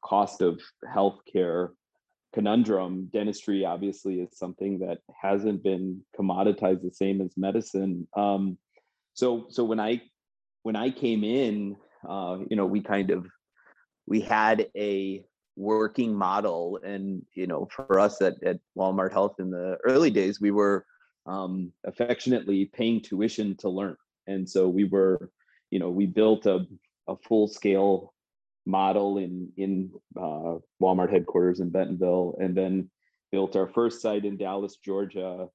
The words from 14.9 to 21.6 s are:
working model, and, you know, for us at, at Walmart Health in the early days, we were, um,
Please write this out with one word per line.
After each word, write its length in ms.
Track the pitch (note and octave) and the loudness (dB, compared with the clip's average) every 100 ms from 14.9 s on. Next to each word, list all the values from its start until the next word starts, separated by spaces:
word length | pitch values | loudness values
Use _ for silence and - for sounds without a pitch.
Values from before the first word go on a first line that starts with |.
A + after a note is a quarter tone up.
| G2 G2 G2 F#2 _ _ - | -2 -2 -8 -12 _ _ -8
working 580 | G2 A2 A2 - A#2 | -2 0 0 0 -2
model, 640 | G#2 F#2 G2 G#2 E2+ F2 F#2+ | 0 0 0 0 -2 -4 -6
and, 380 | F#2+ G2+ G2 F#2 - | -8 -8 -6 -8 -10
you 140 | - F2+ | -8 -6
know, 200 | D#2+ - | -4 -6
for 240 | - C3+ F#2+ | -10 2 6
us 220 | G#2 - | 6 4
at, 140 | F#2+ F2+ | 0 2
at 160 | F2 F2+ _ - | -2 -2 _ -2
Walmart 360 | F#2+ F#2+ F#2 | 0 2 0
Health 240 | F#2+ G2 - | 2 0 0
in 120 | F#2 | -8
the 280 | F2+ F2+ F#2 | -6 -6 -2
early 260 | A#2+ C3 E3 | 2 4 4
days, 280 | G#2+ F#2+ G#2 | 4 0 2
we 120 | G#2 | 2
were, 340 | G2+ G2+ G2+ - _ _ _ | 4 4 2 -4 _ _ _
um, 480 | - F#2+ F#2 F#2 | -10 -8 -6 -6